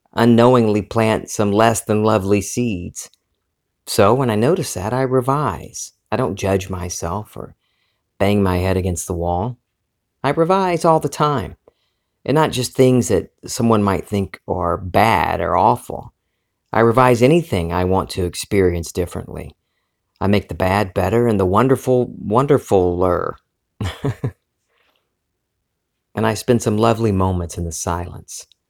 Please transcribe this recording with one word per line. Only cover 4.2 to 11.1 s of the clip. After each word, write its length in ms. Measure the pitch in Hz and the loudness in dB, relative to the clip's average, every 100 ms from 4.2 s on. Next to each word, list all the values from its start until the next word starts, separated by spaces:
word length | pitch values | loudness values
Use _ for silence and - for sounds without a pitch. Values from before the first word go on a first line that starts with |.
| 123 | 2
I 60 | 104 | 2
notice 380 | 127 190 131 | 2 0 -4
that, 180 | 101 95 | -6 -4
I 100 | 131 | -2
revise. 920 | 131 131 123 143 131 85 - - - _ _ | 0 0 0 -2 -2 -6 -10 -16 -16 _ _
I 40 | 113 | -4
don't 200 | - 98 | -4 -4
judge 340 | 98 95 95 | -2 -2 -4
myself 640 | 90 87 - 85 98 110 - | -8 -8 -8 -8 -8 -10 -16
or 200 | - - _ _ _ _ _ - | -18 -20 _ _ _ _ _ -2
bang 220 | 98 104 | 0 2
my 180 | 95 90 | 2 0
head 180 | 95 92 | 0 0
against 320 | 90 85 - | -2 -4 -6
the 60 | |
wall. 440 | 85 87 87 113 120 _ _ _ _ _ _ | -6 -4 -4 -4 -8 _ _ _ _ _ _
I 80 | 135 | -4
revise 540 | 147 165 190 185 165 | 0 0 0 0 0
all 160 | 170 160 | 2 2
the 80 | |
time, 480 | 147 | 0